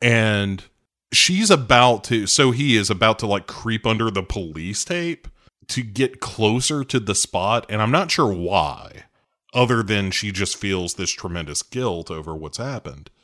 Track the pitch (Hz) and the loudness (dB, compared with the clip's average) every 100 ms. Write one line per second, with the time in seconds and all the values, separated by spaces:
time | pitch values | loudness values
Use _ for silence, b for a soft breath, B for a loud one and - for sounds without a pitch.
0 | 120 117 110 104 101 95 - _ _ _ | 2 4 4 2 0 -4 -10 _ _ _
1 | _ - - 185 214 170 120 123 123 110 | _ 0 2 2 6 4 6 6 6 4
2 | - 117 98 - 135 120 147 110 98 95 | 0 0 2 4 4 4 2 2 2 2
3 | 110 107 110 101 - - 113 110 113 107 | 2 2 0 -2 -2 -8 -4 -2 0 0
4 | 113 95 92 104 85 78 87 101 - 175 | 0 -2 -4 -6 -6 -8 -6 -6 -4 -4
5 | 170 165 - - _ _ - - 117 104 | -4 -8 -12 -20 _ _ -10 -8 -6 -2
6 | 131 - - - 107 120 127 151 131 131 | -2 -2 -10 0 2 4 0 -2 -2 -2
7 | 104 98 - 92 98 117 - 107 110 156 | 0 -2 -2 -2 0 0 -2 -2 2 2
8 | 170 - 127 90 87 95 76 - - - | 0 0 0 0 0 0 0 -4 -14 -20
9 | - _ _ _ _ 123 123 117 104 104 | -20 _ _ _ _ 0 2 2 0 0
10 | 95 - 104 95 95 - 101 95 87 - | 0 -4 -4 -4 -4 -4 -4 -2 -4 -6
11 | 90 - 90 85 76 73 - 123 123 85 | -6 -6 -8 -8 -6 -8 -6 -4 -4 -4
12 | 82 80 78 78 76 - 127 117 - 69 | -6 -10 -10 -10 -10 -10 -10 -10 -12 -16
13 | - - | -20 -20